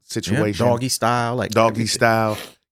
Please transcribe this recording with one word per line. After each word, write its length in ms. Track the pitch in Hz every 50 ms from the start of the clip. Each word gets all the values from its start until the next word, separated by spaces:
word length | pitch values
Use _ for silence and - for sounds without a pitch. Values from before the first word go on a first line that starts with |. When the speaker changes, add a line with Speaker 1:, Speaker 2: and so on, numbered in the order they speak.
| _
Speaker 1:
situation. 600 | - - 117 110 - 107 139 107 107 101 92 117
Speaker 2:
Doggy 220 | 123 120 120 131 127
Style, 480 | - - 120 113 120 120 117 117 120
like, 140 | 127 101 - 110
Speaker 1:
Doggy 180 | 113 113 113 107 117 113
Speaker 2:
everything. 40 | 110
Speaker 1:
Style. 500 | - 127 127 117 113 113 110 110 107 - - - - _ _ _